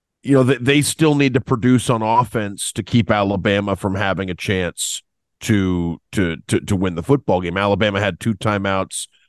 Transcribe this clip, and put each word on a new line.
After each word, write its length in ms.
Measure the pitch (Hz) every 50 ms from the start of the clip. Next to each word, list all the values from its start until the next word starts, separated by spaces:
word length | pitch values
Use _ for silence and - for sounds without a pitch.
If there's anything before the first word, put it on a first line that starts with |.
| _ _ _ _ -
you 100 | 120 139
know, 100 | 135 131
they, 140 | 123 139
they 240 | 120 120 135 143 151
still 320 | 139 - - - 156 156 147
need 220 | 143 139 139 127
to 60 | 135
produce 480 | - - 135 117 95 123 127 120 - -
on 100 | 127 113
offense 720 | 110 110 113 113 117 104 - 120 104 101 101 92 - -
to 100 | - -
keep 300 | 104 - - 120 104 -
Alabama 640 | 110 104 101 98 101 95 82 110 98 101 101 101 98
from 200 | 92 - 101 95
having 340 | 98 104 98 92 85 98 92
a 60 | 87
chance 680 | - - - 101 92 90 85 - - - - - - - _ _ _ _ _ _ -
to, 600 | - - 113 101 95 92 90 87 85 85 80 - _ _
to, 260 | - 107 95 85 80 - -
to, 120 | - - -
to 160 | - - 104
win 200 | 90 92 92 85
the 80 | 82 82
football 380 | - 139 139 - - 98 92
game. 160 | 90 87 85
Alabama 420 | 98 101 101 101 92 110 107 98 98
had 200 | 104 101 87 -
two 140 | - 117 110
timeouts, 760 | 95 - 110 104 101 98 98 95 95 95 - - - - - _ _ _